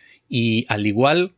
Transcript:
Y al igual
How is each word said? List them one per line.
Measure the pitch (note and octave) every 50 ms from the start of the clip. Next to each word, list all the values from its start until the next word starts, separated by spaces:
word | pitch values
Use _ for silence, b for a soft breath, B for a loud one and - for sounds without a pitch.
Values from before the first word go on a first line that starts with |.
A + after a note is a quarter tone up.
| b b b b _ -
Y | D#3 A#2 A#2 A2+ A2 A2+ - -
al | A2+ G#2 G#2
igual | G#2+ G2+ A2+ C3 C#3+ D#3+ F3 F3+ F#3 -